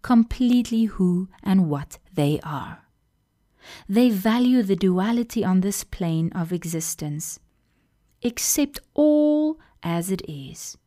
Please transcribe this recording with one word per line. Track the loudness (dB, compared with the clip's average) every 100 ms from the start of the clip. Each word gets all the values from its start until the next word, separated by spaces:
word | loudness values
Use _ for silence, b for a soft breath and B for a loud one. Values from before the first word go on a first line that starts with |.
completely | 4 4 4 0 2 2 2 0
who | 0 2 0 0 -4 b
and | 0 2 2
what | -2 -6 -18 _
they | -2 0 0
are. | -4 -10 -10 -16 _ _ _ _ _ _ _ B B B -2
They | 2 2
value | 2 0 2 2 2
the | 2 0
duality | 2 2 0 -2 -2 -2
on | 2 2
this | 2 -4
plane | -10 -6 -2 -2 -2 -4
of | -6
existence. | -6 -6 -8 -8 -8 -8 -8 -10 -14 _ _ _ _ _ _ _ _
Accept | -6 -4 -2 0 -2 -4 _
all | 2 4 6 4 2 0 -4 b b
as | -4 -4 -2
it | -6 -6
is | -14 -14 -16 -16 -18